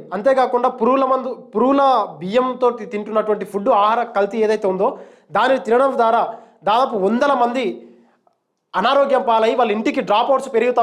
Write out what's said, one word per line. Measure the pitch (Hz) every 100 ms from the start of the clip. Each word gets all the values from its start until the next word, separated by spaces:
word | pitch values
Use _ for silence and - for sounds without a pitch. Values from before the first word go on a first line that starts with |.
| -
అంతేకాకుండా | 185 240 262 247 247 254 247
పురుగుల | 226 269 262
మందు, | 262 254 - -
పురుగుల | 208 254 277 277 247 190 156
బియ్యంతో | 180 233 254 247 247 233
తి-, | 208
తింటున్నటువంటి | 208 208 214 208 208 190
ఫుడ్, | 202 202 214
ఆహార | 208 226 - 196
కల్తీ | 196 233 214
ఏదైతే | 220 202
ఉందో | 185 226 277 - - _ 196
దానిని | 247 269 214
తినడం | 240 269 240
ద్వారా | 226 233 185 - - _ 165
దాదాపు | 220 254 226 190
వందల | 233 285 269
మంది | 240 240 214 - - - _ _ _ _ _ _ _ 180
అనారోగ్యం | 220 277 277 254 233
పాలై | 226 220 254
వాళ్ళ | 233 208
ఇంటికి | 254 269 196
డ్రాప్అవుట్స్ | 202 254 262 -
పెరుగుతూ | 226 247 240